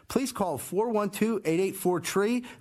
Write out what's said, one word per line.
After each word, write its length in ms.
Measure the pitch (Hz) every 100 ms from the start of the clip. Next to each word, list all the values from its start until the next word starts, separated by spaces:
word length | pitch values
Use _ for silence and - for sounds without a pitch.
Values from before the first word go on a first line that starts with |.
| -
Please 240 | 233 269
call 240 | - 185 135
four 320 | - 180 240
one 220 | 214 202
two, 300 | 202 220 220 160
eight 160 | 165
eight 160 | 196 190
four, 240 | 180 175
tree. 420 | 165 190 208 247 247 -